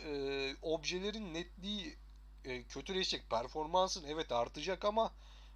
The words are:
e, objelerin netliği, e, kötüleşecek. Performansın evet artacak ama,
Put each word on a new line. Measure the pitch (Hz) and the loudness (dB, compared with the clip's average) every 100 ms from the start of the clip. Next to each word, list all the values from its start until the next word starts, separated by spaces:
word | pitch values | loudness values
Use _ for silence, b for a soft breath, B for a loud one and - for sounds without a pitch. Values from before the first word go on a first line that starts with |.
e, | 156 143 139 139 135 143 | -4 -2 0 0 0 -2
objelerin | 165 160 151 180 202 220 196 | 0 2 2 0 0 -2 -4
netliği, | 160 175 - 190 208 156 - - - - - 135 | -4 -4 -6 -4 -4 -4 -10 -14 -18 -16 -10 -6
e, | 127 | -4
kötüleşecek. | 120 139 139 190 185 143 - | -4 -6 -2 0 2 0 2
Performansın | 113 127 156 156 185 190 185 | 2 2 -2 4 6 6 2
evet | 143 156 156 | -2 -2 2
artacak | 131 117 151 156 185 208 | 4 2 0 -2 2 4
ama, | 220 226 B B B B | 4 4 B B B B